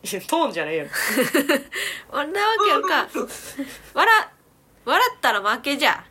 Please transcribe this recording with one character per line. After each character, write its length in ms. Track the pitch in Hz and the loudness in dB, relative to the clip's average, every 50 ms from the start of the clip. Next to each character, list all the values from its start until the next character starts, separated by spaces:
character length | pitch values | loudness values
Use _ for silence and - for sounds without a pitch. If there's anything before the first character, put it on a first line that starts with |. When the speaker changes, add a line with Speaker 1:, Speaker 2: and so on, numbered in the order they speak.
| - | -8
Speaker 1:
い 120 | - 202 | -8 -8
や、 40 | 190 | -8
ト 240 | - - 311 330 330 | -4 -2 0 0 0
ー 20 | |
ン 40 | 254 | 0
じ 100 | 185 170 | -2 -4
ゃ 40 | 156 | -6
な 60 | 151 | -4
い 60 | 160 | -4
や 80 | 160 143 | -4 -4
ろ。 40 | - | -4
Speaker 2:
<laughs> 1200 | - - - - 214 247 247 - - 302 285 - 302 269 - - - - - - - - - - | -6 -4 -4 -2 0 0 0 2 2 0 2 4 2 0 0 -6 -8 -6 -6 -6 -8 -10 -14 -8
な 140 | - - 285 | -6 -6 -4
わ 0 | 302 359 403 415 440 453 440 427 | -4 -2 0 0 2 2 2 4
け 60 | 415 | 4
あ 60 | 294 | 4
る 40 | 302 | 2
か。 260 | - 392 320 269 208 - - - 247 240 - - - - - | 2 0 0 0 0 -2 -4 -8 -8 -6 -10 -14 -14 -14 -10
Speaker 1:
<laughs> 400 | 269 277 269 - - - - - | -10 -10 -10 -10 -18 -20 -6 0
Speaker 2:
笑-、 340 | 269 320 453 453 427 - - - _ _ _ _ _ _ _ _ _ _ | 2 4 6 6 4 2 0 -12 _ _ _ _ _ _ _ _ _ _
笑 260 | - 285 370 494 494 494 | 0 2 2 2 2 0
っ 40 | - | 0
た 100 | - 254 | 0 0
ら 100 | 214 202 196 | 0 2 0
負 180 | 208 226 247 | 0 -2 -2
け 160 | - 285 285 | -2 -4 -2
じ 80 | 269 294 | 2 2
ゃ。 180 | 233 - - - - | 0 0 0 -6 -18